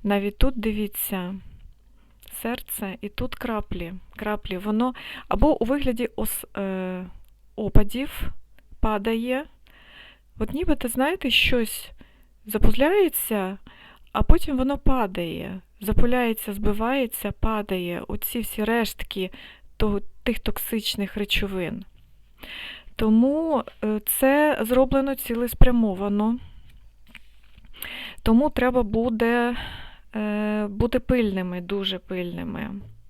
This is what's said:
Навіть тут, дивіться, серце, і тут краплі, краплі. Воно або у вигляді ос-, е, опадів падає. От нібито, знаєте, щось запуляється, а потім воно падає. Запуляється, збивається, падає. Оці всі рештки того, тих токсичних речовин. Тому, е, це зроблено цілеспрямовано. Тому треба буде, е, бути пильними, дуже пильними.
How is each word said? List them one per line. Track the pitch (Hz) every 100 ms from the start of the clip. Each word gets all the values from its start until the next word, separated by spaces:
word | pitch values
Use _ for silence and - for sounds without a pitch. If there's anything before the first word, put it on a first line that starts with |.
Навіть | 202 202 202 202
тут, | - 247
дивіться, | 220 214 208 - - 196 180 190 - - - - _ - - _ - -
серце, | - 233 - 196 196 180
і | 202
тут | - 247 -
краплі, | 247 220 - 180 170 185 - -
краплі. | 208 208 - 185
Воно | 208 214 254 254 - - -
або | 196 294 294
у | 220
вигляді | 285 277 226 247 -
ос-, | 214 - - -
е, | 196 190 185 185 180 - - _ - -
опадів | 208 214 208 240 285 - - - - - _ -
падає. | 220 214 214 226 240 254 320 - - - - - - - _ -
От | -
нібито, | 285 359 294 240
знаєте, | 247 269 370 269
щось | - - 247 220 - - - - _ - _ 214
запуляється, | 226 - 208 285 403 349 - - 214 185 196 - - - - -
а | -
потім | - 339 - 262
воно | 262 277
падає. | - 262 208 185 170 165 - 185 - _
Запуляється, | 202 208 240 247 240 220 -
збивається, | 202 208 202 226 277 240 - 202
падає. | - 220 220 208 185 175 175 -
Оці | 202 - 240
всі | 220 -
рештки | 214 233 220 - - 202 185 - - - - -
того, | 208 202 - -
тих | - 226
токсичних | - - - 226 - - 196 -
речовин. | 202 - 202 190 170 - 190 - - - - _ - - - - - -
Тому, | 220 220 254 294 330 285 - -
е, | 214 214 -
це | - 269 285 302 285
зроблено | 220 247 262 269 277 269
цілеспрямовано. | - 233 240 - 254 240 226 185 202 202 214 247 - - - - - _ - - - - - - - - - - - -
Тому | - 226 294
треба | 285 254 254
буде, | 220 220 240 226 233 240 240 240 - - - - - 220
е, | 214 208 214 214 208
бути | 202 233 214
пильними, | - 254 220 190 180 180
дуже | 180 202 190 190
пильними. | - 185 175 175 170 165 196 196 - -